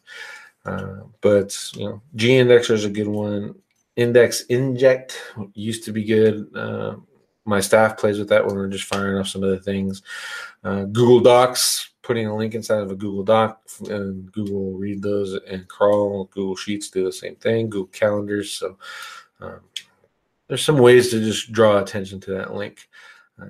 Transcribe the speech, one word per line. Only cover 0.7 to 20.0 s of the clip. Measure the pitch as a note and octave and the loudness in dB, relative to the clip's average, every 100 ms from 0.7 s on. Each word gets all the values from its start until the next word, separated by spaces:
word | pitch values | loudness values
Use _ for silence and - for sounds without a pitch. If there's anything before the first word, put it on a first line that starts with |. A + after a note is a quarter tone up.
| F#2+ F#2+ G2 G2+ _ | -10 -10 -14 -20 _
but, | G#2 G2+ G2 - - - | 2 2 0 -6 -12 -10
you | G#2 | -12
know, | G#2+ _ A2 | -12 _ -2
G | A#2 | 4
Indexer | C3 B2 A#2+ A#2+ | 6 8 6 6
is | A2 G#2 | 0 -2
a | |
good | G2+ G#2 | -4 -4
one. | G#2 G#2 G2+ G#2 - _ _ _ - | -4 -4 -6 -8 -14 _ _ _ -2
Index | A#2+ A#2+ A2+ - - | 4 6 6 2 -2
Inject | B2 C3+ B2 C3 B2+ - - - A2 G2 | -2 -2 2 2 2 -2 -18 -16 -14 -14
used | G#2+ G#2+ A2+ - | -10 -8 -8 -8
to | |
be | A2 | -6
good. | G#2 A2 A2 G#2 G#2 G#2+ | 0 4 4 2 -8 -10
Uh, | A2 G#2+ G#2+ G#2 - _ _ _ A2 | -8 -8 -8 -10 -16 _ _ _ -2
my | G2+ | -2
staff | G2 A2 A2 - | 4 4 4 2
plays | G#2+ G#2 | -2 -2
with | G2+ | 2
that | G#2 G#2 | 2 2
when | G2 | -4
we're | G2 | -6
just | F#2+ - | -8 -6
firing | G2 G2 G2 | -4 -2 -2
off | F#2+ | -4
some | F#2+ | -4
of | G2 | -2
the | F#2+ | -2
things. | G2+ G2 G2 G2 - - - - - - | -4 -4 -4 -8 -12 -16 -14 -14 -16 -14
Uh, | G2 G2 G2 | -8 -6 -2
Google | A2 A#2+ B2 | 2 6 8
Docs, | B2 B2 B2 - - - - _ | 8 6 6 2 -4 -4 -8 _
putting | - A2+ G#2+ | -6 -4 -2
a | G#2+ | -4
link | A2 A2+ | -4 -6
inside | G#2+ G#2+ | -2 -2
of | G2 | -2
a | F#2+ | -6
Google | G#2 G2 | -8 -4
Doc, | G2 A2 A2 - - - G#2 | 2 2 2 -2 -20 -16 -10
and | G#2 G2 F#2+ F#2 | -8 -8 -10 -12
Google | G#2+ G2+ G2 F#2+ | -10 -6 -6 -6
will | F#2 | -8
read | G2+ G2 | -8 -6
those, | G2+ G2+ G2 G2 - | -4 -4 -4 -8 -10
and | F#2+ F2+ | -14 -10
crawl. | - G2+ G#2 G2+ G2+ F#2+ | 0 2 2 0 -4 -8
Google | G2+ G2 F#2 | -8 -8 -6
Sheets | - G#2 - | -6 -8 -6
do | F#2+ F#2 | -4 -4
the | |
same | F#2 F2+ - | -4 -12 -8
thing. | A2 A2+ A2 | -2 -2 -2
Google | G2+ F#2 | -6 -8
Calendars. | - G#2+ G#2 G#2 G#2 G2 | -2 -2 -2 -4 -6 -6
So, | - F2+ F#2+ - - - - - _ | -8 -10 -12 -18 -18 -18 -20 -20 _
um, | F#2 F#2 _ - - _ | -18 -18 _ -18 -18 _